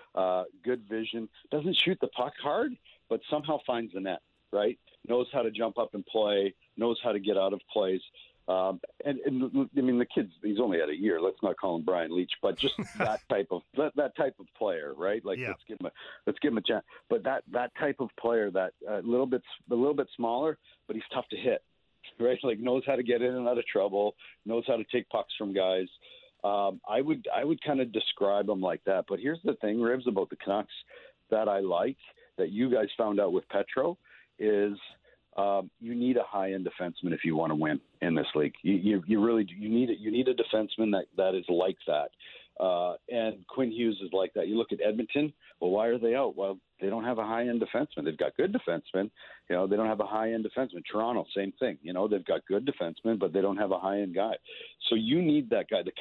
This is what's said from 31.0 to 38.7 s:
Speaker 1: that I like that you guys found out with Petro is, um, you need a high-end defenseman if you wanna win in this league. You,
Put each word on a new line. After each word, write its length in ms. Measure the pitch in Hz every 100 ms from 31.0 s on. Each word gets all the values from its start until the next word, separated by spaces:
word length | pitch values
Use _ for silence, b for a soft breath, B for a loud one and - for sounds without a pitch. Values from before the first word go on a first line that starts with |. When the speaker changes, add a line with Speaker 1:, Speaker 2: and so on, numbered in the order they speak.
| B B -
Speaker 1:
that 180 | 110 107
I 120 | 98
like 380 | 95 87 113 - - - b -
that 120 | 85
you 180 | 104 127
guys 160 | 117 104 -
found 240 | 110 101
out 120 | 95
with 120 | 87 -
Petro 460 | 101 - - 160 180 B B B -
is, 360 | 107 104 104 101 - - b b _ -
um, 340 | 101 98 95 -
you 140 | 113
need 220 | 120 123 120
a 60 |
high-end 420 | - 101 95 95 92
defenseman 460 | - 87 - 90
if 120 | 78
you 120 | 85 78
wanna 180 | 78
win 260 | 76 78 71 _ -
in 120 | 85
this 120 | 78 65
league. 200 | 76 73 -
You, 120 | 87